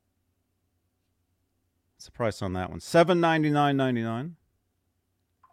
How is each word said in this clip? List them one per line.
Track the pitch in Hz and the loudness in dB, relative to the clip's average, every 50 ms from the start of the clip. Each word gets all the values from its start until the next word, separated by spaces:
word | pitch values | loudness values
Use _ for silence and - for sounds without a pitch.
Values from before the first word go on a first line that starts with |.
| _ _ _ _ _ _ _ _ _ _ _ _ _ _ _ _ _ _ _ _ _ _ _ _ _ _ _ _ _ _ _ _ _ _ _ _ _ _ _ | _ _ _ _ _ _ _ _ _ _ _ _ _ _ _ _ _ _ _ _ _ _ _ _ _ _ _ _ _ _ _ _ _ _ _ _ _ _ _
What's | _ - | _ -20
the | - _ | -20 _
price | - 120 110 - - 101 | -4 -4 -4 -2 -4 -6
on | 92 92 | -4 -4
that | 90 92 87 | -4 -4 -6
one? | 85 87 | -8 -12
Seven | - - - 165 170 170 180 170 | -8 2 4 4 6 6 4 2
ninety-nine | 170 165 160 160 151 151 147 147 147 143 139 | 2 2 2 2 0 2 2 2 2 2 2
ninety-nine. | 139 135 131 123 117 113 113 113 120 139 175 165 - _ _ _ _ _ _ _ _ _ _ _ _ _ _ _ _ _ _ _ _ - _ | 0 0 0 0 -2 -2 -4 -4 -6 -6 -10 -12 -18 _ _ _ _ _ _ _ _ _ _ _ _ _ _ _ _ _ _ _ _ -20 _